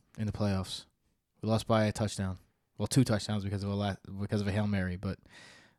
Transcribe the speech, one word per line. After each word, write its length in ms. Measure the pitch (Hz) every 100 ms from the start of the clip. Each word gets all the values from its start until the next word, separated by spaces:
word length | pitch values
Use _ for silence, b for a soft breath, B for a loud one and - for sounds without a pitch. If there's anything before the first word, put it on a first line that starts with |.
| _ -
in 80 | 107
the 80 |
playoffs. 500 | - 104 95 92 - - _ _ _ _ _
We 60 | 107
lost 200 | 110 -
by 180 | 110 107
a 60 |
touchdown. 440 | - 104 - 95 90 - _ _ -
Well, 100 | 107
two 180 | 139 123
touchdowns 400 | 107 - 107 98
because 180 | 101
of 60 | 101
a 60 | 101
la-, 200 | 101 92 - 98
because 220 | 101 107
of 60 | 101
a 40 |
Hail 160 | 98 104
Mary, 300 | 101 92 90
but 220 | 98 90 b b b b b